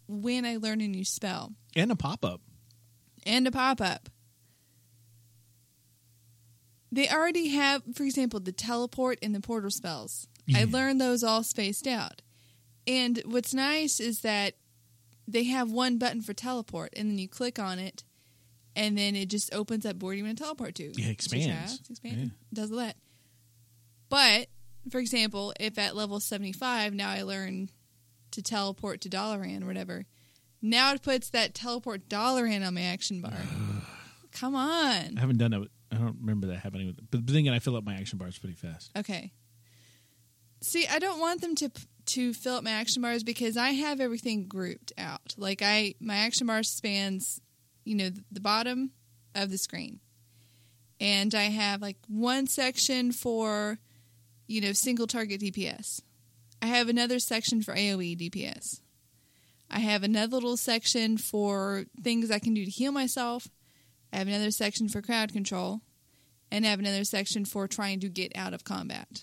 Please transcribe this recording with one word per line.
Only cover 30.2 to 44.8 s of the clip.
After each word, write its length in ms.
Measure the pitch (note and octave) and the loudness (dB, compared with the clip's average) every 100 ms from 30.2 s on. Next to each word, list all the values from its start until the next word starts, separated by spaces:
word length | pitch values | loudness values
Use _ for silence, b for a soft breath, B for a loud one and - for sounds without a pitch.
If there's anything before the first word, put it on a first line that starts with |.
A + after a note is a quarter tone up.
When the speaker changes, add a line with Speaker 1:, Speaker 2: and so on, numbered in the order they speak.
| b b b - | b b b -4
Speaker 1:
now 300 | G#3+ A#3+ C4+ C#4 | 2 6 6 4
it 80 | |
puts 260 | C#4 C4 - | 2 0 0
that 240 | A#3+ G#3 | 0 0
teleport 560 | - A#3+ A#3+ A#3+ G3 - | -2 -6 -6 -6 -8 -4
Dalaran 560 | G#3 A#3+ C4 A#3 G#3 F#3+ | 0 2 2 2 2 0
on 80 | |
my 80 | F3+ | 0
action 400 | F3+ F#3 - F#3 | -2 -2 -4 -4
bar. 160 | D3+ - | -6 -6
Speaker 2:
Ugh. 440 | - G2 G#2 G#2 B B B B B | -4 -4 -2 -4 B B B B B
Speaker 1:
Come 240 | - B3+ C#4 | -6 -2 0
on. 600 | C#4 E4 D4 G3+ D3+ B2+ | 2 4 4 2 0 0
Speaker 2:
I 40 | |
haven't 180 | C3 A#2 | 4 6
done 140 | A#2 | 4
that. 80 | G#2 | 2
With, 100 | G#2 _ - | -2 _ -4
I 60 | A2+ | 0
don't 200 | A#2 A#2+ | 0 0
remember 260 | A2 G#2 F#2+ | 0 0 0
that 100 | F2+ | -4
happening. 300 | G2+ F#2+ F#2 | -6 -6 -6
With, 240 | E2+ - | -6 -2
but 160 | B2 A#2+ | -2 4
then 80 | D3 | 4
again, 180 | D3 | 6
I 60 | A#2+ | 4
fill 160 | C3+ A#2+ | 2 -2
up 80 | |
my 100 | G#2 | -4
action 240 | F#2+ G2 G2 | -6 -6 -8
bars 220 | F2+ - | -8 -10
pretty 160 | F#2 E2+ | -12 -10
fast. 340 | F2 D#2+ - G3 | -10 -12 -10 -8
Speaker 1:
Okay. 340 | G#3+ F#3 F#3+ _ _ _ b b b b b b b _ _ - | -6 -8 -8 _ _ _ b b b b b b b _ _ -10
See, 260 | - E4+ E4 | -2 0 2
I 100 | D4+ | 2
don't 200 | F#4+ D#4+ | 0 0
want 200 | E4 F4 | 0 0
them 140 | F4 D#4 | -2 -2
to, 160 | C#4+ - - _ - | -2 -6 -18 _ -4
to 260 | B3+ B3 | 0 0
fill 220 | A3 B3+ B3 | -2 -2 -2
up 80 | A3 | -2
my 60 | |
action 300 | G#3+ A3+ B3+ | -2 0 0
bars 220 | A#3+ A#3 | 0 -2
because 320 | A3+ A#3 A#3 A3+ | -2 -2 0 2
I 120 | B3+ | 2
have 300 | C#4 D4+ C#4 | 2 0 0
everything 460 | B3+ A#3 A#3+ A3 F#3 | 0 0 -2 -2 -4
grouped 440 | F#3+ F3+ - | -4 -6 -6